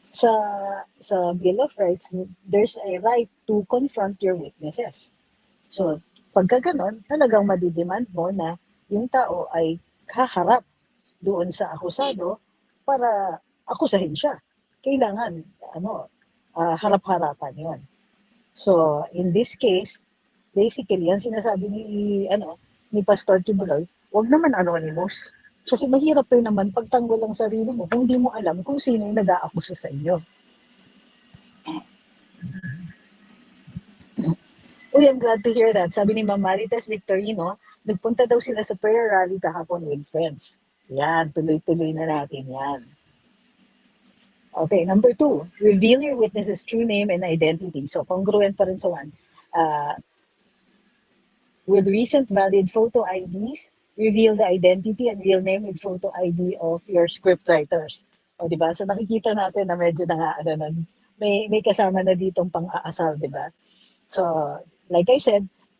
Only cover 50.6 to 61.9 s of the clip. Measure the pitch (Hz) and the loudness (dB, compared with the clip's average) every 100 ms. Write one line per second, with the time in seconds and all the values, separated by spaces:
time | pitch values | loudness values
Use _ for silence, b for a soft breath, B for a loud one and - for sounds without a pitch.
50.6 | _ _ _ _ _ _ _ _ _ _ | _ _ _ _ _ _ _ _ _ _
51.6 | - 196 190 202 247 285 254 196 196 196 | 2 4 4 2 2 2 2 2 4 4
52.6 | 190 220 226 240 185 185 180 185 226 302 | 2 2 2 2 0 -4 -6 -8 -8 -10
53.6 | - _ _ - 220 208 220 208 190 185 | -18 _ _ -2 2 6 4 6 2 6
54.6 | 180 190 214 208 240 196 190 190 190 196 | 4 4 0 -2 -2 0 2 2 2 -2
55.6 | 208 170 196 185 196 175 180 175 180 - | -4 -8 -8 -6 -6 -4 -2 -2 -4 -2
56.6 | 165 170 - 180 170 - 190 175 - 160 | -4 -4 0 2 2 2 2 2 4 2
57.6 | 147 170 151 - _ _ _ - 170 160 | 2 -2 -4 -14 _ _ _ -8 -6 0
58.6 | 165 170 196 202 208 220 226 208 190 202 | -2 -2 -4 -4 -2 -2 0 -2 -2 -2
59.6 | 190 175 170 165 170 160 160 156 165 156 | -2 0 0 0 -2 0 -2 -2 -4 -4
60.6 | 151 165 165 _ _ - 208 202 214 214 | -4 -6 -8 _ _ -4 0 0 0 0
61.6 | 220 196 196 | 2 2 2